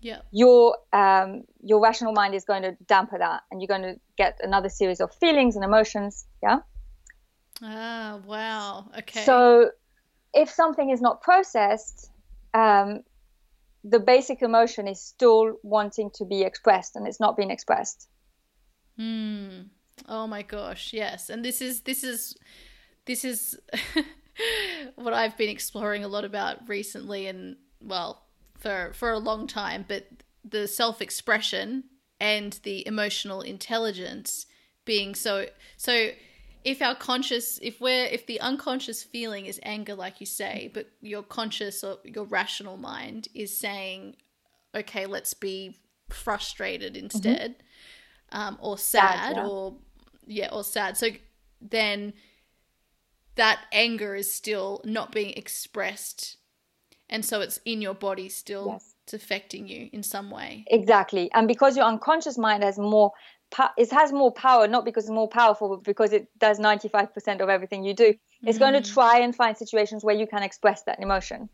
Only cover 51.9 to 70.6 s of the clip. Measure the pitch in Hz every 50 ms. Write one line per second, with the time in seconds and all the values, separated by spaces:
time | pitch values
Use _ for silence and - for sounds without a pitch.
51.9 | 202 202 202 208 202 _ _ _ _ _ _ _ _ _ _ _ _ _ _ _
52.9 | _ _ _ _ _ _ _ _ _ - 226 220 214 - - - - 214 226 233
53.9 | 233 220 208 202 196 196 196 196 - - - 220 214 202 190 196 196 - - 214
54.9 | 214 226 - - - 220 208 202 - - 208 - - - - - _ 208 190 185
55.9 | 202 208 - - - - - - - _ _ _ _ _ _ _ _ _ _ _
56.9 | _ _ _ _ 214 220 208 - 233 214 196 - - - _ 226 226 220 214 196
57.9 | 190 190 196 196 190 190 185 190 - - - - 202 196 202 202 190 190 _ _
58.9 | _ _ _ - - 214 - - 202 196 202 _ - 196 208 190 196 233 233 220
59.9 | - 208 202 - - 196 202 202 202 - - - - 214 214 - - 226 190 202
60.9 | 226 202 190 - - 190 175 - - 202 214 220 240 - 269 269 254 269 254 226
61.9 | 220 220 - 269 320 330 320 311 254 240 220 220 214 208 208 196 196 202 202 208
62.9 | 214 214 208 202 208 - - - _ _ _ _ - - 262 - - - 240 226
63.9 | 254 285 311 285 269 285 277 269 269 - - 262 254 240 214 208 226 247 214 233
64.9 | 233 233 208 208 220 220 220 214 220 233 240 220 208 208 220 196 196 185 190 202
65.9 | 202 - 220 208 208 208 208 _ _ _ - 214 208 202 208 214 208 208 - 214
66.9 | - 208 196 - _ 208 196 - 202 190 190 190 196 185 180 190 208 196 190 196
67.9 | 202 196 - 214 214 - _ _ _ _ - 226 226 220 262 269 269 277 - 202
68.9 | - 269 247 233 233 240 247 240 240 - 247 226 214 - 226 - - 220 208 208
69.9 | 220 214 208 214 208 208 220 214 214 208 196 190 - -